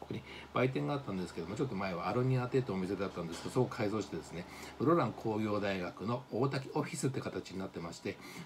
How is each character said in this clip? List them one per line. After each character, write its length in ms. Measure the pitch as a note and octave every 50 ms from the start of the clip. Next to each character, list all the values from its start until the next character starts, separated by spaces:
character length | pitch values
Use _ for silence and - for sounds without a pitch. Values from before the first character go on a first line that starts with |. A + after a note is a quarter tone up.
こ 60 | - -
こ 60 | -
に 80 | - - - - - - - -
売 160 | A#2 B2+ C3+
店 160 | C3 D3 D3
が 80 | D3 D3
あ 20 |
っ 60 | C#3
た 100 | - -
ん 60 | G2 F#2
で 80 | F2
す 80 | E2 -
け 80 | F2+
ど 60 | E2 E2+
も、 60 | G2+
ち 80 | -
ょ 40 | D3
っ 20 | C3
と 60 | G2
前 180 | F#2+ G2 F#2+
は 160 | F2 E2+ F2 F2+
ア 60 | A#2+
ロ 80 | B2
ニ 160 | B2+ C3 C3 B2+
ア 80 | B2
テ 160 | B2+ - C3
と 100 | C3 -
い 40 | F#2+
う 20 | F#2+
お 20 |
店 160 | F#2 F2+ G2+
だ 120 | F2+ G2 F#2
っ 20 |
た 100 | - F2+
ん 80 | E2+ E2
で 60 | E2
す 80 | -
け 60 | - -
ど、 60 | -
そ 60 | B2+
こ 60 | B2
を 20 | -
改 220 | - - A2 G2
造 100 | G#2+ G#2+
し 60 | G2+
て 100 | - -
で 60 | D#2+
す 100 | - -
ね、 140 | - E2+ - - - - - - - -
室 180 | A2+ D3 F3
蘭 160 | E3+ C3 G#2+
工 260 | G2 - - A2+ G#2+ G#2+
業 220 | G#2+ G#2+ G#2 G#2
大 180 | G2+ G2+ F#2+ F#2
学 260 | F2+ E2+ - - F#2
の 160 | A2 A#2+ C3 - -
大 160 | - G#2+ C3+ C3+
滝 220 | C3 C3 - -
オ 100 | - D3+
フ 80 | - -
ィ 60 | -
ス 120 | - - C3+
っ 20 |
て 100 | C3 -
形 300 | - - - F#2 - -
に 80 | F2+ F#2+
な 80 | F#2+
っ 20 | G2
て 100 | - E2+
ま 120 | E2+ E2
し 60 | - -
て、 180 | - G2+ - - - - - - -